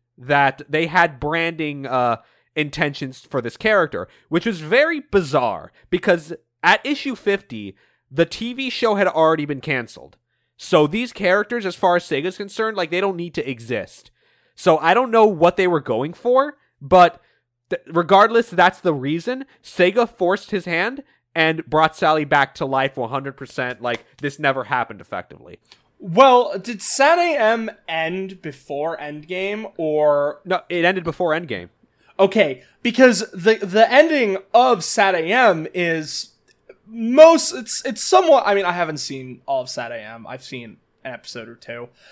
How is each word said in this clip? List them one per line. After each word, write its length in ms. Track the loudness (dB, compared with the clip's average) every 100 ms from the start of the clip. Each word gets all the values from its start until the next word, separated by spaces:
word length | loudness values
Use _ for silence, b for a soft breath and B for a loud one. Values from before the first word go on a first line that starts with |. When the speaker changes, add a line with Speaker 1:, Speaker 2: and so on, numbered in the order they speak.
| _ _
Speaker 1:
that 460 | -2 2 2 0 -6
they 200 | -4 0
had 320 | 2 0 0
branding, 680 | -6 -4 -4 -4 -8 -8 -4
uh, 320 | -2 0 -2 _ _ _ -6
intentions 640 | -6 -4 -4 -4 -12 -14
for 200 | -8 -6
this 160 | -6 -4
character, 520 | 0 0 0 -4 -12 b b
which 180 | -4 -2
was 140 | -6
very 380 | 0 2 2 -2
bizarre 720 | -2 -2 0 -2 -2 -4 -12 _ -6
because 420 | -4 0 -2 -2 -16 _ -2
at 200 | 2 2
issue 300 | 0 -6 -6
fifty, 640 | -6 -4 -4 -6 -14 -14 -16 _ _ _
the 160 | -2 -2
T 280 | -2 -10
V 180 | -8 -8
show 240 | -2 -2 2
had 100 | 0
already 400 | 2 2 2 -4
been 160 | -8
canceled. 560 | -6 -6 -6 -16 -20 _ _ _ _ _
So 300 | 0 2 2
these 260 | 0 -8
characters, 540 | -4 0 0 0 -6 -6
as 80 | -2
far 220 | 0 0
as 60 |
Sega's 340 | -2 -6 -6 -8
concerned, 380 | -14 -8 -6 -6
like, 140 | -6
they 100 | -4
don't 160 | -4 -4
need 200 | -8 -8
to 120 | -8
exist. 640 | -10 -8 -8 -8 -16 -20 _ _ _ _ -4
So 240 | 2 2
I 160 | 4 2
don't 160 | 4
know 160 | 4 4
what 280 | 4 2 2
they 120 | 0
were 120 | 0
going 340 | -2 -4 -4
for, 440 | -6 0 2 0 -6 _ _
but 400 | 4 6 6 4 _ _ _ _ -10
th-, 140 | -10 -4
regardless, 640 | -2 4 6 6 4 0
that's 300 | 2 2 2
the 160 | -2 -2
reason. 500 | -2 -4 -4 -8 -10 _
Sega 480 | -12 0 2 2 -2
forced 400 | -2 -2 -2 -4
his 160 | -8 -4
hand 380 | -4 -4 -6 -18 _ _ -2
and 280 | 0 0 -2
brought 280 | 0 0 0
Sally 300 | 0 0 2
back 300 | 2 2 -2
to 100 | -4
life 320 | -2 -2 -4
one 140 | -6
hundred 260 | -6 -8 -14
percent. 460 | -14 -8 -8 -6
Like, 200 | -6 -8 _ -10
this 200 | -10 -4
never 240 | -2 -2
happened 360 | -4 -4 -6 -10
effectively. 600 | -12 -12 -12 -18 -20 -20 _ b b _
Speaker 2:
Well, 580 | -4 6 6 6 2 -6
did 240 | -10 -10
Sat 380 | -6 2 4 4
A 200 | 2 2
M 300 | 2 0 -4 -12 -8
end 540 | -4 -4 -4 -8 -10
before 560 | -14 -14 -12 -6 -6 -6
Endgame, 760 | -12 -14 -10 -8 -6 -6 -10 -6
or 640 | -2 2 4 4 0 -4
Speaker 1:
No, 180 | -4 -4 -2
it 160 | 0 0
ended 180 | 0
before 300 | -4 -4 -2
Endgame. 360 | -2 -4 -10 -12 _ _ _ _ 0
Speaker 2:
Okay, 440 | 2 4 0 0 b b
because 480 | -4 6 6 6 -4
the, 260 | -2 0 0
the 320 | 0 2 4
ending 440 | 6 4 2 0 -2 0
of 320 | 2 4 2
Sat 300 | -2 0 2
A 80 | 2
M 460 | 0 2 2 2 -4
is 600 | -4 -2 -4 -6 -12 -14 _ _ _ _ -20 _
most, 680 | -8 0 10 10 10 0
it's, 320 | -8 -8 -8 -6
it's 160 | -6
somewhat, 460 | 2 2 6 4 4
I 80 | 0
mean, 100 | 0
I 60 |
haven't 260 | -2 -4 -4
seen 440 | -10 -12 -14 -16 -6
all 160 | -6
of 80 | -6
Sat 220 | -10 -10
A 80 | -10
M. 260 | -14 -16 -16
I've 180 | -16
seen 340 | -14 -16 -16 -20 _ _
an 100 | -16
episode 340 | -16 -14 -16 -16
or 60 |
two. 360 | -20 -16 -16 -16 b b